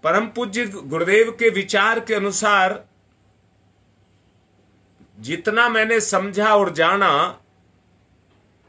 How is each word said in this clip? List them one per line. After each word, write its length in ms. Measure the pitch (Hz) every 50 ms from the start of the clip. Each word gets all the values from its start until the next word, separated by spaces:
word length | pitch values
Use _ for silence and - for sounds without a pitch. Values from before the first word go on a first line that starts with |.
| -
परम 240 | 156 170 202 226 220
पूज्य 380 | - 233 247 202 190 233 240
गुरुदेव 640 | 208 190 196 - 139 143 160 170 180 196 214 226 226
के 180 | 226 - 233 226
विचार 500 | 190 196 196 190 - 202 196 220 226 226
के 140 | 226 226 220
अनुसार 720 | 208 196 202 190 - 214 208 208 196 185 190 208 208 - _ _ _ _ _ _ _ _ _ _ _ _ _ _ _ _ _ _ _ _ _ _ _ _ _ _ _ _ _ _ _ _ _ _ _ _ _ _ _ _ _ _ _ - _ _ 101
जितना 500 | 110 120 156 170 - 220 214 226 240 240
मैंने 300 | 226 220 214 220 233 226
समझा 540 | 208 - 196 185 190 202 190 196 208 220 214
और 140 | 208 202 180 156
जाना 680 | 147 160 170 190 202 196 180 147 143 165 185 - - _ _ _ _ _ _ _ _ _ _ _ _ _ _ _ _ _ _ _ _ _ _ _ _ _